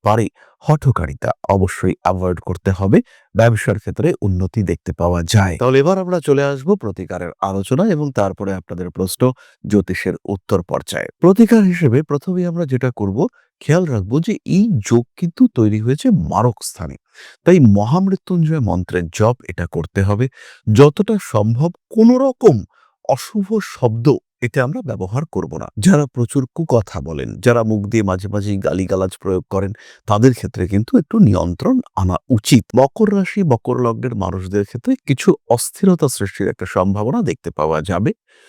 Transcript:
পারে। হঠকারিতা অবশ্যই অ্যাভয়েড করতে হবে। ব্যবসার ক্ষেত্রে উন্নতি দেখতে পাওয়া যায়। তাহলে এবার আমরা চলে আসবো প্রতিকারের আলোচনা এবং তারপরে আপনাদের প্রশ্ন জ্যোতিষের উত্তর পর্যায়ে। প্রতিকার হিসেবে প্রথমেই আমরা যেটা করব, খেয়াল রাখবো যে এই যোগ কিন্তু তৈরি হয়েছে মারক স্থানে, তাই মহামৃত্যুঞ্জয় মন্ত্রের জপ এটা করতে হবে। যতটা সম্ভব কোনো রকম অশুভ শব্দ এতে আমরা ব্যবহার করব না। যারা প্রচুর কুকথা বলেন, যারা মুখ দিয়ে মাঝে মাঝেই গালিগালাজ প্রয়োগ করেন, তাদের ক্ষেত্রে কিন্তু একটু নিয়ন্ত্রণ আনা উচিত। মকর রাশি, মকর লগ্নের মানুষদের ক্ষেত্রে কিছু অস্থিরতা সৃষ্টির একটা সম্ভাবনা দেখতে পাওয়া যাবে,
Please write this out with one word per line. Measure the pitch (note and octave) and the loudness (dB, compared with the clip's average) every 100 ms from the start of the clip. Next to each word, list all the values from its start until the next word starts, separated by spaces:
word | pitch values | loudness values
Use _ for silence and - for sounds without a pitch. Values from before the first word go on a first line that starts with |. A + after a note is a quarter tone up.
পারে। | G#2 A2+ G#2 - _ _ | 0 0 0 -8 _ _
হঠকারিতা | - D3+ C3+ G#2+ D2+ C#2 - - - | 0 2 2 0 -4 -6 -6 -6 -2
অবশ্যই | G2 F#2+ - F#2 - | 0 0 -2 -4 -2
অ্যাভয়েড | - F#2 F#2 F2+ | -4 -2 -2 -4
করতে | - F2+ F#2+ | -6 -4 -2
হবে। | F#2+ G2 E3 - _ _ - | 0 2 2 0 _ _ 2
ব্যবসার | A#2 A2 - G2+ | 2 2 -2 -4
ক্ষেত্রে | - E2+ D3+ - | -6 -2 -2 -2
উন্নতি | G#2 F2+ F#2 - | -2 -2 -2 -2
দেখতে | F2+ E2+ - | -2 -4 -6
পাওয়া | - F2 F2 | -2 0 0
যায়। | E2 G#2+ F#2+ E2 | 2 2 2 0
তাহলে | B2 C3 | 2 2
এবার | D3 F#3+ | 2 0
আমরা | F3+ F3+ | -2 -4
চলে | D3 C#3 | 0 0
আসবো | C#3 C#3 C#3+ G3+ | 0 -4 -2 -2
প্রতিকারের | G#2+ F#2+ F2+ F2+ F2 - | -4 -10 -10 -10 -10 -6
আলোচনা | G2 G2 G2 C3+ A3 | -4 -4 -2 0 0
এবং | D#3 D3 | 0 -2
তারপরে | C3 G2 F2+ G2 | -2 -2 -2 -6
আপনাদের | F#2+ - F2 F2+ | -8 -10 -12 -10
প্রশ্ন | - F#2 - B2+ B2+ _ _ - | -6 -6 0 -2 -2 _ _ 0
জ্যোতিষের | G2+ F#2 F#2 F#2+ E2 - | 0 0 -4 -4 -6 -8
উত্তর | G2 - F#2+ | -8 -2 -4
পর্যায়ে। | F2 C2+ - - - _ | -2 -8 -6 -10 -10 _
প্রতিকার | E3+ G3+ A3+ A3+ | 2 6 6 6
হিসেবে | F#3+ F3 D3+ B2 | 4 2 2 2
প্রথমেই | D#3 C#3+ - F3+ F3 | 0 -6 -4 -4 -4
আমরা | E3+ D#3 | -4 -4
যেটা | B2+ B2+ - | -2 -2 -2
করব, | G2 G2+ A3 - _ _ | -4 -2 -4 -6 _ _
খেয়াল | - D#3+ F3 | 0 0 0
রাখবো | A#2 F#2+ C#3 | -2 -2 -2
যে | E3+ - - | -2 -6 0
এই | F3+ A3+ C#3+ - | 0 2 0 2
যোগ | A#2 A#2 - | 0 0 -6
কিন্তু | E3+ - B3+ - | -8 2 2 4
তৈরি | G#2+ G#2+ | 2 2
হয়েছে | A2+ C#3+ C4 | -2 0 0
মারক | E3+ D2+ F2 A#2+ - | 0 0 0 0 -2
স্থানে, | - - D#2+ C2+ _ _ - _ | -12 -12 -14 -14 _ _ -20 _
তাই | - F3+ | 4 6
মহামৃত্যুঞ্জয় | A#2+ G2+ G#2+ E3 F#3+ F#3+ - F3+ D#3 D#3+ | 6 4 2 0 0 -2 -2 -2 0 0
মন্ত্রের | G#2 F2 F2 F2+ F2 | -2 -4 -2 -4 -6
জপ | - G#2+ B2 - | 0 0 0 -8
এটা | - E2+ | -10 -6
করতে | E2+ D#2 G2+ | -6 -6 -2
হবে। | F#2+ G#2 C3 - - - - | -2 0 -4 -6 -20 -10 0
যতটা | G#2+ C#3+ - G3+ G#3+ | 6 6 4 -2 -2
সম্ভব | - A2 G#2+ A#2 E3+ - _ | -2 0 0 0 -2 -4 _
কোনো | A3+ A3+ B3+ | 4 4 4
রকম | C4+ - A3 A2+ - _ _ _ - | 0 4 4 4 -4 _ _ _ -4
অশুভ | C3+ - G#3+ F#3+ A3 | -4 -2 -6 -2 -4
শব্দ | - - B2 A2+ B2 A#2+ - _ | -4 -2 -2 2 0 0 -4 _
এতে | B2 C#3+ | -4 -2
আমরা | B2+ A3+ | -2 -4
ব্যবহার | E3+ A2+ F#2 A#2+ D#3+ | -8 -8 -6 -6 -6
করব | F#2+ E2 D#2+ | -8 -8 -10
না। | - - | -12 0
যারা | D#3+ D#3 C#3+ | 2 2 0
প্রচুর | - A#2 C#3+ C3 - | -4 -2 -2 -4 -8
কুকথা | E3 A#2 - F2 | 0 0 0 -8
বলেন, | C#2+ D2+ A#1 G#1 | -8 -8 -8 -2
যারা | A#2+ A#2+ | 0 2
মুখ | A2 G#2+ G2+ | 2 -2 0
দিয়ে | A2+ | 0
মাঝে | G2 F#2 G2 | 0 -2 -4
মাঝেই | G2+ G2+ G2 | -6 -4 -4
গালিগালাজ | F#2 F2 F#2 F#2+ F#2+ - | -2 -2 -2 -2 -4 -6
প্রয়োগ | F#2+ F#2 - | -4 -4 -2
করেন, | F#2+ G2 G#2+ - _ - | -4 -4 -10 -18 _ -2
তাদের | G#2 B2+ | 4 4
ক্ষেত্রে | A#2+ G#2 - F2+ | 2 -6 -6 -2
কিন্তু | G2 A#2 A#3+ | -2 2 0
একটু | - - | 0 4
নিয়ন্ত্রণ | B2 F#2+ E2+ F2 - C4 - - | 4 4 -2 -4 -2 -2 -2 -4
আনা | F#2 F2+ - | -2 -2 0
উচিত। | A2 - B2+ - A#2 | -2 4 2 4 2
মকর | C3+ - G#3 G3+ | 2 2 0 2
রাশি, | F#3 - | -2 -2
মকর | F3 A#2 - B2 | 0 0 -2 -2
লগ্নের | A#2 A2+ B2+ A2+ | -2 -4 -6 -4
মানুষদের | F#2 F#2 F#2 G2+ G2+ | -4 -6 -4 -4 -4
ক্ষেত্রে | A#2+ - C4 - | -6 -4 -4 -2
কিছু | C3+ - - _ | 0 2 2 _
অস্থিরতা | A#2 - - F#3+ F3 C#3+ | -2 -2 0 2 2 0
সৃষ্টির | - G2 - G2 | -2 -8 -4 -6
একটা | - F#2+ | -4 -4
সম্ভাবনা | G2 F#2+ G2+ G#2+ A3+ | -2 0 0 -2 -2
দেখতে | E3+ E2 - | -2 -4 -8
পাওয়া | - D2+ D#2 | -4 -2 -2
যাবে, | E2 F2+ B2+ - _ _ | -2 -2 -2 -4 _ _